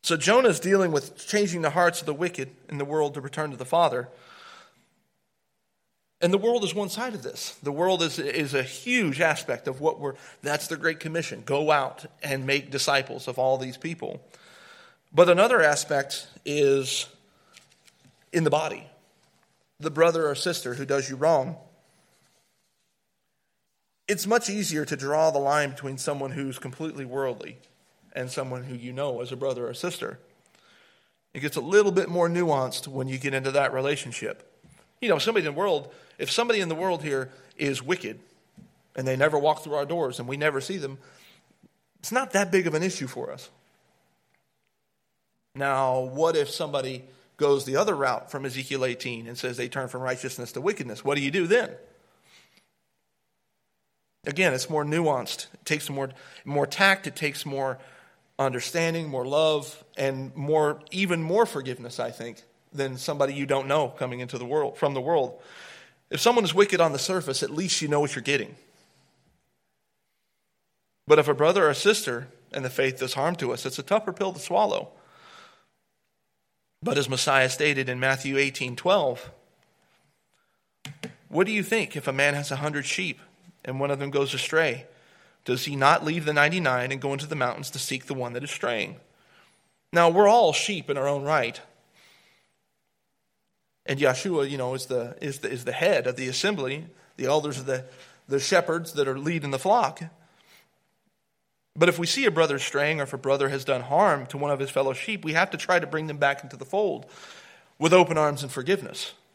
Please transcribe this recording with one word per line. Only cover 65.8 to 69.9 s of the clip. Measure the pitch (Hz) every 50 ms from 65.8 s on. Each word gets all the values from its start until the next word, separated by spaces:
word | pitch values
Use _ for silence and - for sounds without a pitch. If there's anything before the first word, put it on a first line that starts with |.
| - - _ _ _ _
If | - 143
someone | - 233 240 240 208
is | 160 160
wicked | 190 202 202 190 175
on | 170 160
the | 143
surface, | 135 - - 185 180 151 139 131 - 147
at | -
least | 143 156 190 175 - - 160
you |
know | 143 147 147
what | 147 147 -
you're | 135 110
getting. | 139 143 131 104 - - - _ _ _ _ _ _ _ _ _ _ _ _ _ _ _ _ _ _ _ _ _ _ _ _ _ _